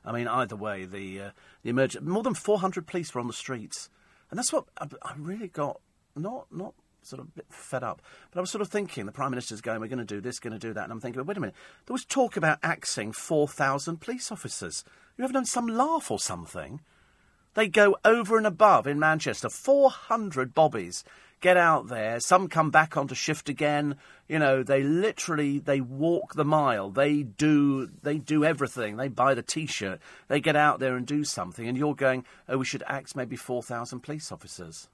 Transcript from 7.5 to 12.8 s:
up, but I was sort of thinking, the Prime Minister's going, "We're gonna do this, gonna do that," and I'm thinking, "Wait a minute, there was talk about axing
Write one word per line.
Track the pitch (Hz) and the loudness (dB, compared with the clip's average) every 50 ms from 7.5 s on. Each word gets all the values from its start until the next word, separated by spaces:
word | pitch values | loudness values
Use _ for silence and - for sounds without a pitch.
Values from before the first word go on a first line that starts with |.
| - - - - - 127 120 | -20 -20 -12 -8 -6 -6 -4
up, | 110 87 - _ - - - - _ | -6 -8 -10 _ -20 -20 -20 -20 _
but | _ 180 | _ -6
I | |
was | 180 - | -6 -4
sort | - 208 | -4 -4
of | 208 - | -6 -2
thinking, | - 208 202 - - 135 98 | -2 -4 -4 -4 -8 -10 -10
the | 101 | -10
Prime | - - 131 135 | -6 -6 -4 -4
Minister's | 123 123 120 - 110 104 | -4 -6 -8 -8 -12 -8
going, | - 117 110 110 | -6 -6 -4 -4
"We're | 110 | -6
gonna | 104 131 127 117 | -6 -6 -8 -6
do | 95 104 101 | -6 -8 -8
this, | 95 123 123 - | -8 -8 -10 -8
gonna | - 120 110 104 | -10 -10 -10 -8
do | 110 113 | -8 -8
that," | 107 104 98 | -6 -6 -8
and | - | -8
I'm | 113 110 | -10 -10
thinking, | - 123 117 131 135 | -10 -8 -8 -6 -6
"Wait | 165 208 | -6 -6
a | 202 | -6
minute, | 139 98 - - - - - _ _ | -6 -6 -8 -12 -20 -20 -20 _ _
there | - 247 | -8 -8
was | 262 - | -8 -6
talk | _ - 277 254 226 - | _ 2 2 2 2 0
about | 202 156 156 151 - | 0 0 0 0 0
axing | - 165 160 - | 0 -2 -2 -2